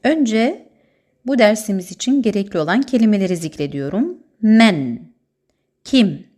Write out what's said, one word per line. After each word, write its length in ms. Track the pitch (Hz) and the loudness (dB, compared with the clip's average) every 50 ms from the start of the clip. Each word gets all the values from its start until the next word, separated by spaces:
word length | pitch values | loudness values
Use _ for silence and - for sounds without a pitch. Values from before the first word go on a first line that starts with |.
| - | 0
Önce 640 | 254 311 320 277 220 214 220 226 269 381 - - _ _ _ _ _ _ _ _ _ _ _ _ | 0 0 2 0 0 2 0 0 0 -2 -6 -14 _ _ _ _ _ _ _ _ _ _ _ _
bu 120 | 247 277 240 | -4 2 2
dersimiz 520 | 226 208 220 220 - - 196 190 180 - | 4 2 2 0 -4 -6 -6 -6 -6 -10
için 320 | 180 _ - 254 269 285 | -14 _ -4 -2 0 0
gerekli 360 | 226 220 202 202 196 202 - 170 | 0 0 -2 -2 -4 -4 -4 -4
olan 240 | 151 160 185 247 | -2 0 0 -2
kelimeleri 540 | 277 - - 233 226 220 208 196 190 180 185 | -2 0 0 2 2 2 2 2 0 -2 -2
zikrediyorum. 800 | 165 165 156 - - 147 143 143 139 139 143 - 202 277 349 359 - _ _ _ _ | -4 -6 -10 -8 -6 -8 -6 -6 -8 -8 -6 -4 -4 -4 -4 -6 -12 _ _ _ _
Men. 580 | 214 214 220 220 226 220 185 147 135 123 117 - - - _ _ _ _ _ _ _ _ _ _ _ _ _ _ _ | 2 4 6 6 6 4 4 0 -4 -6 -8 -10 -12 -20 _ _ _ _ _ _ _ _ _ _ _ _ _ _ _
Kim? 420 | - - 262 220 185 147 143 - _ _ | 0 2 2 2 2 0 -8 -14 _ _